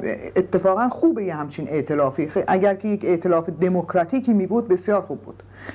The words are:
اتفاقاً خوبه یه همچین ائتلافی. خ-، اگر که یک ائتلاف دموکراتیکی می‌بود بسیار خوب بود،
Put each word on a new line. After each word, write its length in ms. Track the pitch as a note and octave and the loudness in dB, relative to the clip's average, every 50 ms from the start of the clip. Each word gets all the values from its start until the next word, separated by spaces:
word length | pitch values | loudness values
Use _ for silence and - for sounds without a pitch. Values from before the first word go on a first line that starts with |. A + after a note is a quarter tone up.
| - A2 - - - - - | -2 -4 -6 -6 -8 -2 0
اتفاقاً 540 | - F3+ - - F#3 F#3 F#3+ F#3+ G#3 A#3+ B3+ | 0 0 2 0 2 2 2 2 2 0 -2
خوبه 340 | - - - E4 - A3+ G3+ | 0 2 2 2 2 2 -2
یه 120 | F3+ D#3+ | -4 -4
همچین 320 | D3+ D3 C#3+ - - D3+ - | -6 -8 -8 -8 -10 -8 -4
ائتلافی. 600 | D#3 D3+ C3 - D3+ D3 C#3+ C3+ C3+ - D3+ D#3 | -2 -2 -2 0 0 2 2 2 0 -2 -4 -2
خ-، 140 | - F#3+ - - | 0 -2 0 2
اگر 280 | F#3 F#3+ F#3+ G3+ G3 | 2 2 2 2 0
که 120 | F#3+ - G#3+ | 0 -2 -2
یک 180 | G#3 G3+ - | -2 -2 0
ائتلاف 440 | - F3+ E3 - F3+ E3+ E3 E3 F3+ | 0 0 0 2 2 2 2 2 -2
دموکراتیکی 840 | D#3+ D3+ F#3 F3+ F#3 F3 F3 - - F3+ E3+ E3 C4 C4+ C4 B3 A3+ | -2 0 0 2 2 0 -2 0 0 0 2 2 0 -2 2 2 2
می‌بود 340 | G3+ F#3 F#3+ G#3 A#3+ A#3 A#3 | 2 2 2 0 -2 2 2
بسیار 340 | A3 A3 - G#3+ G#3 G3 | 0 0 2 0 0 0
خوب 200 | F#3+ - C#3+ - | 0 -4 -10 -12
بود، 220 | - - - - - - - - - - | -12 -16 -18 -20 -20 -20 -20 -18 -16 -16